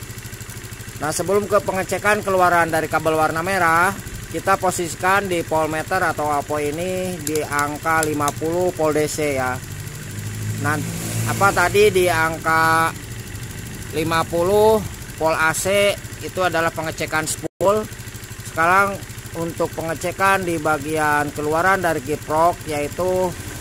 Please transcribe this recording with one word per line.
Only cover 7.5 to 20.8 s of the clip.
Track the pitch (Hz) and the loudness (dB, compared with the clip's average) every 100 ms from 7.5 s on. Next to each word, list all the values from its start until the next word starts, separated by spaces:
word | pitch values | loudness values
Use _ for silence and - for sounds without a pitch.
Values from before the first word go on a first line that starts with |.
| 147 147 147 165 160 | 0 -2 -2 0 2
lima | 156 147 147 | 2 0 -2
puluh | 117 156 170 180 | -2 -2 0 0
volt | 170 156 151 | 0 2 2
D | 151 | 0
C | - 151 135 | 0 -2 -2
ya. | 127 127 - - - - - - - - - - 147 | -2 -4 -8 -12 -12 -12 -12 -10 -8 -8 -6 -4 -2
Nah, | 151 - - - - - | -2 -4 -6 -4 -2 -2
apa | 151 196 | 2 4
tadi | 196 175 190 208 | 4 4 6 6
di | 185 180 | 6 4
angka | 165 160 160 160 160 160 160 165 - - - - - - - - - - | 4 2 0 2 4 4 4 2 -2 -10 -12 -10 -10 -10 -10 -12 -10 -6
lima | 147 160 165 160 | -4 0 0 0
puluh | 170 175 208 214 220 190 - - - | 0 2 6 6 4 2 -8 -12 -2
volt | 160 156 | 0 4
A | 160 | 2
C | 156 185 202 202 - - - 156 | 2 2 4 4 2 -6 -10 -8
itu | 180 | -2
adalah | 180 165 165 | 0 2 0
pengecekan | 165 160 151 156 156 | -2 -6 -6 -4 -2
spool. | 156 - 160 - 180 214 220 - - - - - - | -2 -4 -8 0 2 2 0 -8 -14 -14 -14 -14 -8
Sekarang | 156 165 190 202 196 - - - 165 | 0 4 6 4 0 -10 -12 -10 -6
untuk | 170 165 165 | -4 -2 -2
pengecekan | - 160 160 180 165 190 196 | -2 -4 -4 -4 0 2 2
di | 180 165 | 0 0
bagian | 156 156 | 0 0